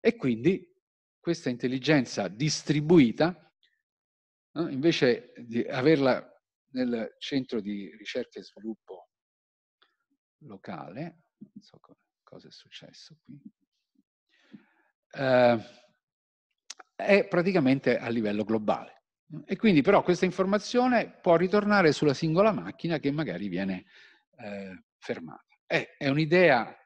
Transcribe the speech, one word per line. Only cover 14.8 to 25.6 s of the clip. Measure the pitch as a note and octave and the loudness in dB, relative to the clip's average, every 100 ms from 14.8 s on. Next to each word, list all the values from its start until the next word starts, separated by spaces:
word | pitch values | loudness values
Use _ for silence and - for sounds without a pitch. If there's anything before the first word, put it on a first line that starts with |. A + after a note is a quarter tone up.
| _ _ _ | _ _ _
eh, | - C3+ B2+ A#2+ A#2 - - _ _ _ _ _ _ _ _ _ - - | -6 0 4 4 2 -4 -20 _ _ _ _ _ _ _ _ _ -20 -20
è | _ G2 G2+ - | _ 2 2 2
praticamente | E3+ F3 F#3 C3 C3+ C3 A#2+ | -2 0 2 2 2 0 -2
a | A#2 | -2
livello | A#2 G#2+ G#2 | -4 -2 -4
globale. | G#2 A2 G#2 - - - _ _ _ D#3 | -2 -2 -2 -4 -6 -20 _ _ _ -18
E | - G3 | -10 -2
quindi | A3+ E3 | 4 4
però | C#3 G3 | 6 4
questa | - F3 | 4 0
informazione | F#3 F3+ F#3+ G#3 - B3 B3+ A#3+ E3 - | -2 -2 -2 -2 -2 -2 0 0 -2 -6
può | - E3 | 2 2
ritornare | F3+ G#3 G3+ G#3 E3 | 4 0 2 4 4
sulla | C#3 D3+ | 4 0
singola | C3 D#3+ D#3+ A3 | 0 0 2 2
macchina | E3 E3+ - E3+ D#3 | 0 -8 -8 -6 -4
che | C#3+ | -4
magari | D3 C3+ F2 G2+ | -4 -6 -6 -6
viene, | F2+ F#2+ F#2 - - - _ _ _ | -4 -4 -6 -10 -20 -20 _ _ _
eh, | G#2+ G2+ G2 F2 _ _ | -14 -12 -14 -18 _ _
fermata. | - G#2 D#2+ - _ _ | -10 -10 -10 -18 _ _